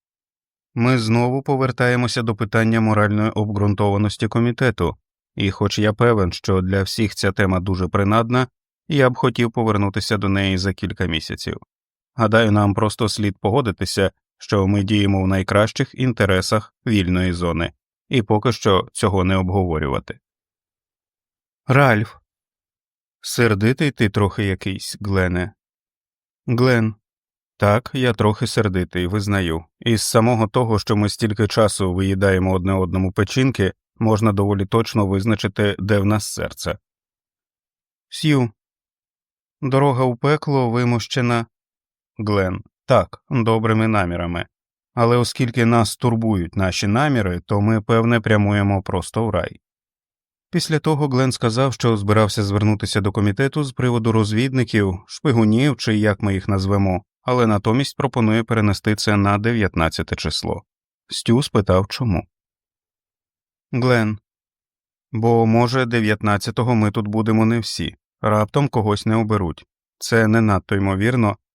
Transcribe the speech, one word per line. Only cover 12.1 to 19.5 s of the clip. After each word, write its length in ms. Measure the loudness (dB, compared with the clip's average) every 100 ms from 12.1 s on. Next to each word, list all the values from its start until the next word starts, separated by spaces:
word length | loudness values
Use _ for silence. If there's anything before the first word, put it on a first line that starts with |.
| -2
Гадаю, 360 | 2 4 4
нам 220 | 2 2
просто 360 | 0 -2 -2 -4
слід 280 | -2 -4 -4
погодитися, 720 | -2 -2 -2 -4 -6 -2 -2 -4 _ _
що 300 | -2 0 2
ми 160 | 0
діємо 400 | 2 2 2 2
в 40 | 0
найкращих 680 | 0 0 0 0 -2 -6 -4
інтересах 800 | -4 -2 0 0 0 -4 -4 _ -2
вільної 480 | 0 2 0 0
зони, 400 | -2 -4 -4 -6 -8 _ _ -6
і 120 | -2
поки 300 | 0 0 0
що 360 | -2 2 0 0
цього 300 | -2 -2 0
не 140 | 0 0
обговорювати. 840 | 0